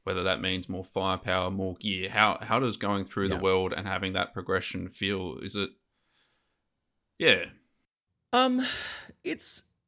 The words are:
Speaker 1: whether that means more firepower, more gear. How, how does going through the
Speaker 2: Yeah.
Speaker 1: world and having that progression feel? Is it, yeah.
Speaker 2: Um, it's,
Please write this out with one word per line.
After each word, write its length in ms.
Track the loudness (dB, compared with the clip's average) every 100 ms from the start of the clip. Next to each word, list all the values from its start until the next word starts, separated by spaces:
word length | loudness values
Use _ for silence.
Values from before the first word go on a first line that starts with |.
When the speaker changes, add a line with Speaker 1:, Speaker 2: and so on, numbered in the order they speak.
Speaker 1:
whether 180 | -4 -2
that 180 | 0 0
means 280 | 0 -2 -4
more 160 | -8
firepower, 680 | -6 -2 0 -2 0 0 0
more 240 | -2 -4
gear. 340 | -4 -4 -4 -2
How, 280 | 2 2 2
how 180 | 0 2
does 180 | 2 0
going 280 | 0 0
through 240 | -2 -2 0
the 80 | 2
Speaker 2:
Yeah. 60 |
Speaker 1:
world 300 | 4 4 2
and 140 | -2 -4
having 280 | -2 -2
that 180 | -2 -2
progression 560 | -4 -2 -2 -2 -8 -8
feel? 500 | -4 -2 -2 -4 -8
Is 120 | -6
it, 160 | -4 -4 -6 _ _ _ _ _ _ _ _ _ _ _ _ _ 0
yeah. 260 | 4 4 2 -14 _ _ _ _ _ _ 0
Speaker 2:
Um, 340 | 4 4 2 0 -4 -8 -12 -16 -10
it's, 420 | -6 2 4 4 -2 _